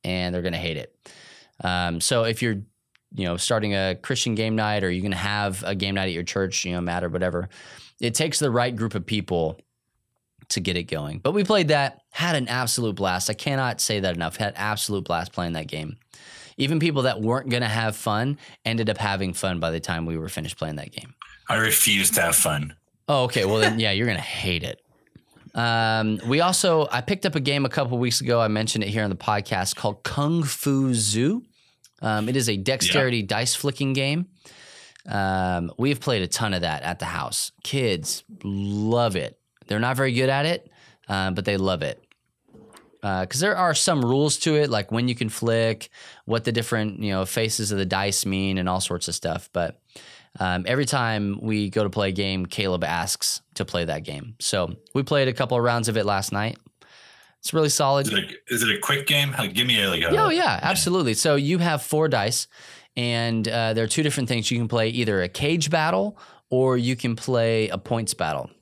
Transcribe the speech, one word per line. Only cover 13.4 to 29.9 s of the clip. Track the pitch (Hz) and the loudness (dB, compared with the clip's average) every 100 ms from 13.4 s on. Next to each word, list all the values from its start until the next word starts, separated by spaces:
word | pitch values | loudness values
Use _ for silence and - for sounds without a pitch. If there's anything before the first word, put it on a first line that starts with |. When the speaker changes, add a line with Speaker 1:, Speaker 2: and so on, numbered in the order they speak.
| - 135 127 110 | -2 0 -2 -2
Speaker 1:
say | - 107 | 0 0
that | 95 87 | 0 -2
enough. | 82 - | -4 -2
Had | 104 85 | -4 -2
absolute | 104 104 - 101 82 | -4 -2 -2 -4 -2
blast | 85 87 | -4 -2
playing | - 87 | -6 -4
that | 82 78 | -4 -6
game. | 78 78 - _ - - - - - | -8 -8 -12 _ -20 -20 -20 -20 -2
Even | 139 160 | 0 2
people | 165 143 | 2 2
that | 127 107 | 0 0
weren't | 110 127 135 | 0 0 0
gonna | 123 117 | 0 0
have | 113 113 101 | 0 -2 -2
fun | - 107 127 143 - - 113 | -2 0 0 -4 -10 -6 -2
ended | 117 110 | 0 0
up | 101 | 0
having | 107 98 92 | -2 0 -2
fun | 85 95 87 | -2 -2 0
by | 82 | -2
the | 82 | -2
time | 78 82 82 | -2 -4 -2
we | 80 | -4
were | 85 | -6
finished | - 78 - | -6 -8 -6
playing | 80 76 | -6 -6
that | 76 | -10
game. | - 123 - - - - | -14 -16 -20 -20 -16 -2
Speaker 2:
I | 110 | 0
refuse | 110 - - 101 92 | 2 4 4 4 4
to | 113 | 2
have | 85 - | 2 2
fun. | - 76 73 - _ _ - | 2 0 -4 -10 _ _ 0
Speaker 1:
Oh, | 143 | 2
okay. | 127 123 98 | 4 2 2
Well, | 110 | 4
then, | 104 110 | 2 2
yeah, | 110 | 2
you're | 98 120 | 2 0
gonna | 90 | -2
hate | - - 95 85 | -4 -4 -2 -2
it. | - - _ _ _ - _ _ - - | -4 -12 _ _ _ -20 _ _ -10 -2
Um, | 117 117 113 110 110 107 117 | 0 2 2 2 0 0 0
we | 143 | 2
also, | 175 185 190 160 147 | 4 4 4 4 2
I | 123 | -2
picked | - 196 190 | -2 -2 0
up | 151 | 0
a | |
game | 135 143 135 | 0 0 0
a | |
couple | 151 131 123 | 0 0 0
weeks | 123 117 | 0 0
ago. | 120 117 | 2 2
I | 110 | 2
mentioned | 107 110 113 | 2 0 -2
it | 101 | 0
here | 110 | 0
on | 104 | -2
the | 92 | -2
podcast | - 104 104 98 95 - | 0 -2 0 -2 -2 -2
called | 107 | -4